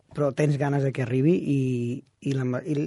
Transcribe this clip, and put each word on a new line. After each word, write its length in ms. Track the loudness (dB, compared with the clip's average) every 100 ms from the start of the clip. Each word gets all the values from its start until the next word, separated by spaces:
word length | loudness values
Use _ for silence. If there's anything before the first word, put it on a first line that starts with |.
| _
però 180 | -4 -2
tens 240 | 2 2 2
ganes 260 | 0 2 0
de 60 |
que 80 | 0
arribi 320 | -2 2 4 2
i, 220 | 2 0 0 -2 -2 -6 -10 _
i 120 | -4 -2
la 80 | -2
ma-, 160 | -2
i, 160 | -2 -4